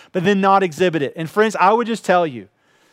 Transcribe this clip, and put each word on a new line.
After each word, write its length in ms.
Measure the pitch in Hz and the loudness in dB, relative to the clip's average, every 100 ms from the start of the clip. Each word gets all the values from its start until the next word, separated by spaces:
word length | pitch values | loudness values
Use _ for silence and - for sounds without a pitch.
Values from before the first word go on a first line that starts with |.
| - | -10
but 120 | 190 | -4
then 180 | 175 202 | 0 2
not 220 | 196 196 | 2 2
exhibit 380 | 190 147 180 165 | 0 -2 -2 0
it? 120 | 131 - | -4 -6
And 140 | 160 | -6
friends, 260 | - 220 190 | -2 -2 2
I 160 | 180 | 2
would 160 | 226 226 | 2 0
just 160 | 226 | -4
tell 220 | - 180 170 | 0 0 0
you 240 | 123 95 _ _ _ _ | -6 -16 _ _ _ _